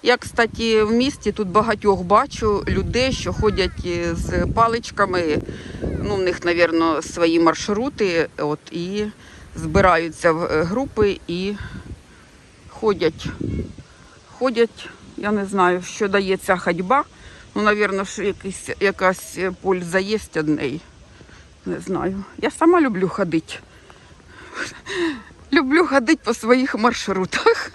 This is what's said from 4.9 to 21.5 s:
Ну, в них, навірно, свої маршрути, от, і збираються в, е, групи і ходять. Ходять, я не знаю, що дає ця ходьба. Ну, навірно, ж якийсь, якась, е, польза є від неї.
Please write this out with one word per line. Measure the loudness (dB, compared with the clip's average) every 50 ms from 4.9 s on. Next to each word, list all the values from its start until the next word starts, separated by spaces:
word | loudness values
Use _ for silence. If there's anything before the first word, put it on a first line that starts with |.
| -2 -2 0 0 2 0 0 0 0 -2 -2 -6 -12 -12 -14 -14 -10 -8 -6 -6 -4 -4 -4
Ну, | -2 -2
в | 0
них, | 0 0 -2 0 -2
навірно, | 0 4 4 4 4 4 2 2 2 2 0
свої | -4 -6 -2 0 2 4 4 6
маршрути, | 6 4 4 2 -2 -2 -2 0 -2 -4 -2 0 0 2 2 0 0 -2 -4
от, | -4 -4 -4 -4 -6 -8 -10
і | -8 -6 -6 -4 -4 -4 -4 -6 -8 -14 -20 -20 -20 -20 -20 -14 -10
збираються | -8 -8 2 4 6 6 6 4 4 2 -2 -6 0 2 2
в, | 2 2 0
е, | 0 0 0 0
групи | 0 -2 -2 -4 -4 0 0 0 0 0 -4 -6
і | -8 -6 -4 -4 -6 -6 -8 -10 -12 -12 -14 -14 -14 -16 -16 -18 -20 -20 -20 -20 -20 -20 -20 -20 -20 -20 -20 -20 -20
ходять. | -12 -2 0 0 0 2 0 -2 -2 -2 -10 -10 -8 -6 -6 -4 -4 -6 -6 -8 -12 -18 -20 -20 -20 -20 -20 -20 -20 -20 -20 -20 -6
Ходять, | -2 -2 0 4 2 2 2 0 -14 -18 -18 -18 -20 -20 -16 -12
я | -6 -2 -2
не | 0 -2 -2
знаю, | -2 2 4 4 4 4 0
що | -2 -8 -4 -2 -2
дає | 2 2 0 2 0 -2
ця | -2 0 0 0
ходьба. | 0 2 -2 -2 -2 0 2 2 0 0 -2 -12 -20 -20 -20 -20 -20 -20 -8 -4
Ну, | 0
навірно, | 2 2 2 2 0 0 0 -2 -4
ж | -6 -6 -4 -4
якийсь, | -4 -4 -4 -8 -10 -10 -10 -10 -10 -4 0
якась, | 0 0 0 2 2 2 2 0 -8 -12 -8
е, | -6 -4 -4 -6 -4
польза | -2 -2 -2 -2 -2 0 0 0
є | 0 0 -2 -4 -4 -6 -6
від | -4 0
неї. | 0 0 0 -2 -4 -6 -8 -12 -16 -20 -20 -20 -20 -20 -20 -20 -20 -20 -20 -20 -20